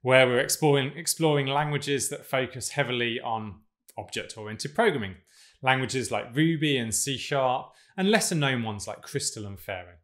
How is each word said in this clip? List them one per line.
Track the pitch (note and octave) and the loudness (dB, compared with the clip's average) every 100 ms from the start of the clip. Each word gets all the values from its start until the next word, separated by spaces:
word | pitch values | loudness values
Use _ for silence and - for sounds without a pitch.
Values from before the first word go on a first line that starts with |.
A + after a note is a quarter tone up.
where | B2+ C3 B2+ | 6 6 8
we're | B2 | 4
exploring, | D3 - D#3 C#3 C3+ D#3 | 0 2 4 4 0 -6
exploring | E3 - D#3+ D3 C3+ | -4 0 2 2 2
languages | C#3 D3+ D3 D3 C#3 - | 0 0 -2 0 -2 -2
that | C#3 - | -6 -4
focus | C3+ B2+ B2+ - | -2 -2 -6 -6
heavily | - B2 B2 A#2 A#2 | -2 -2 0 -2 -2
on | B2 A2+ G#2+ F2 _ _ _ - | -4 -4 -6 -12 _ _ _ -14
object-oriented | G2+ - - - G#2+ G#2+ D3 | -8 -8 -8 -12 -10 -8 -8
programming, | - A#3 D3 G2 F2+ _ _ - _ | 2 2 2 -6 -10 _ _ -20 _
languages | C3 C3 B2+ C3 A2+ | 2 2 2 0 0
like | A2 A#2+ A#2+ | -4 -2 2
Ruby | D#3+ E3 D3+ C3+ | 2 4 2 0
and | A2+ | 0
C | G#2 - B2+ | -2 -2 -4
sharp, | - C#3+ C3 B2+ - _ _ - | -2 0 2 0 -4 _ _ -2
and | F#3+ | 4
lesser | A3 - E3+ | 4 2 2
known | C#3+ B2+ | 2 0
ones | A2+ G#2 A2 | -2 -6 -8
like | G#2 | -12
Crystal | - C#3 - - G2+ | -8 -6 -4 -6 -10
and | G2 | -12
Pharo. | - F#2+ F2+ E2+ | -10 -10 -10 -20